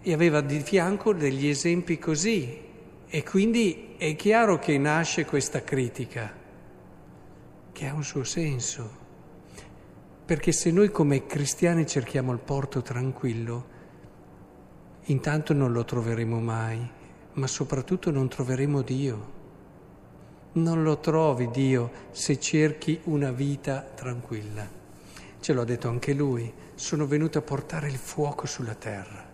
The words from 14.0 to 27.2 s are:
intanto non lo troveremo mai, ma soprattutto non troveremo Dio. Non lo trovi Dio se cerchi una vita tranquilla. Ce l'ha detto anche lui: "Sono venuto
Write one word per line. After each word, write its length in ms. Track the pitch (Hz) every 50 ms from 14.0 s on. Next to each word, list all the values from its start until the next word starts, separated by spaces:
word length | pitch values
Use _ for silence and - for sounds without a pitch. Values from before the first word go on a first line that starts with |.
| - - - - - - - - - - - - - - - - - - - - -
intanto 480 | - 143 131 - 151 147 156 151 -
non 180 | 156 143 135 123
lo 120 | 120 117 120
troveremo 560 | - - 123 110 113 117 113 117 113 117 113
mai, 500 | 113 113 113 113 113 110 113 113 120 120 - - - - - - - - -
ma 120 | - 135
soprattutto 640 | 131 - - 143 131 - 131 123 - 185 180 - 180
non 160 | 151 135 131 127
troveremo 520 | - - 135 123 131 127 139 147 147 139
Dio. 640 | 131 - 127 131 143 135 113 107 104 - - - - - - - - - - - - - - - - - - - - - - - - - -
Non 280 | 165 165 165 165 160 156
lo 160 | 156 151 -
trovi 500 | - 170 156 160 160 156 135 120 127 117
Dio 400 | 113 135 135 135 131 123 117 120 - - - -
se 260 | - - - - 147 131
cerchi 600 | - - - 156 151 156 147 - - - 160 165 -
una 280 | 175 156 143 143 135
vita 480 | 123 123 139 143 143 139 - - 135 135
tranquilla. 840 | - - - - - 127 120 123 120 - 117 107 104 104 104 101 104 104 - - - - - - - - - - - - - -
Ce 120 | - -
l'ha 120 | 151 127 120
detto 240 | 113 120 113 - 120
anche 240 | 117 120 - -
lui: 400 | 143 139 147 139 127 117 117 117 - - - - -
"Sono 300 | - - - - 147 151 139
venuto 300 | 147 147